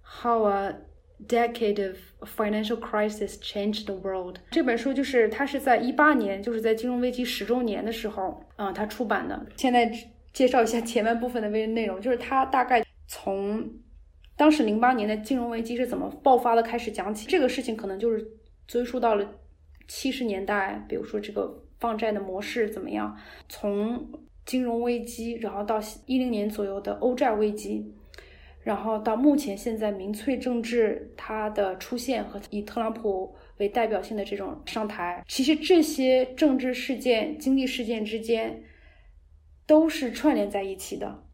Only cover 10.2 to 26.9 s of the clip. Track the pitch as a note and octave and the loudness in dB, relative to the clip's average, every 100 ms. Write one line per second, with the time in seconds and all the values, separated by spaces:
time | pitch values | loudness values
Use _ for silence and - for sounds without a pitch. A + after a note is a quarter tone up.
10.2 | - - B3+ B3+ A3+ A#3 A3+ A#3+ G#3+ A#3 | -18 4 6 6 4 0 0 0 2 0
11.2 | A#3+ A#3+ G#3 G#3+ A3 A3+ G#3+ F#3 A#3+ A#3+ | -2 -4 -2 -2 0 -2 -2 -2 -2 -2
12.2 | - C4+ C4 C4 B3 B3 A3 - - - | 0 0 2 2 4 2 2 -10 -18 -8
13.2 | - G3 G3+ A3 A3+ - - - - _ | -6 -4 -2 -4 -6 -12 -20 -20 -20 _
14.2 | - - D4 D4+ A3 G#3+ B3 B3 G#3 G#3+ | -20 6 6 6 2 4 4 4 0 -2
15.2 | - C4 A#3 A3+ A3+ A#3+ A#3+ - - - | -2 -2 -2 -4 -4 -2 -2 -2 -6 0
16.2 | C#4 B3 B3 A#3 A3+ A#3+ A3 G3+ F#3+ G#3+ | 6 6 6 4 2 -2 -4 -6 -6 -6
17.2 | - F#4 B3+ C4+ B3 A3 G3 F#3+ A#3 A3 | 0 2 4 0 -4 -6 -6 -2 0 0
18.2 | - - - _ - A#3+ A#3+ B3+ A#3 G#3 | -4 -16 -20 _ -4 -2 -2 2 2 2
19.2 | G3+ - - _ - - - - C4+ B3+ | 0 -8 -20 _ -20 -20 -16 -4 -4 -2
20.2 | A#3 F#3+ G3 G#3 G3 G#3+ G#3 A3 - G#3+ | -2 -2 -2 0 0 -4 -6 -6 -4 -6
21.2 | G3+ G#3 - - - - A#3 G#3+ A3+ G#3 | -6 -4 -6 -8 -20 -6 -4 -2 -2 -2
22.2 | G3 F#3 G#3 B3 G#3+ A3 G3 G#3 G#3+ G#3+ | -4 -6 -4 -2 -2 -2 -6 -4 -6 -8
23.2 | - - - - G#3 G3+ G#3+ A#3+ - - | -18 -20 -20 -6 -4 -2 -2 -4 -8 -16
24.2 | - - - B3+ B3 A#3 A#3+ A#3+ A3 - | -20 -20 -4 -2 0 0 0 -2 -4 -8
25.2 | A3+ A#3 A3 G3 G#3 G#3+ - - - B3+ | -8 -6 -6 -4 -2 -2 -2 -12 -2 0
26.2 | B3+ G#3+ G#3 G#3+ G3+ G3 G3+ | 2 0 -2 -2 -4 -4 -6